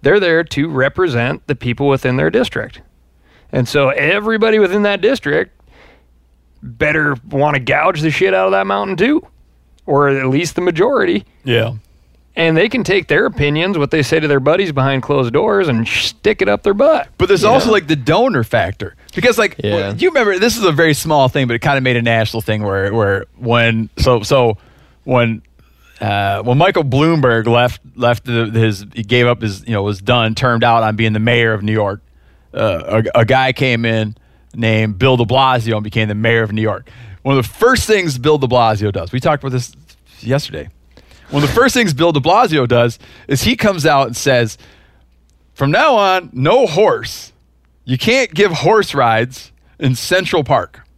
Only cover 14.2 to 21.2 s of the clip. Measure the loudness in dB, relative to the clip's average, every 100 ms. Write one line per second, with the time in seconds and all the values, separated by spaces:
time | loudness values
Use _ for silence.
14.2 | 2 0 2 0 0 0 0 -2 -2 -2
15.2 | 0 0 0 0 0 0 -2 -4 -6 -4
16.2 | -2 0 0 0 0 2 2 2 -2 _
17.2 | 0 2 4 2 2 0 0 -4 0 2
18.2 | 2 0 0 -2 -2 -6 -12 -14 _ -2
19.2 | 0 2 -2 -2 -2 -2 -2 -2 0 0
20.2 | 0 2 0 2 0 2 2 2 0 2